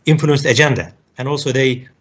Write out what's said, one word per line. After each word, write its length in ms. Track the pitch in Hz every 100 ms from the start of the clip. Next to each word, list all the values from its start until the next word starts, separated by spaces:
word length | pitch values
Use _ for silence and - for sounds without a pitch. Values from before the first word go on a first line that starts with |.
| -
influence 360 | 156 156 143
the 80 | 143
agenda, 420 | 131 151 101 85 - _ -
and 80 | 131
also 240 | 143 143
they 380 | 127 135 127 - _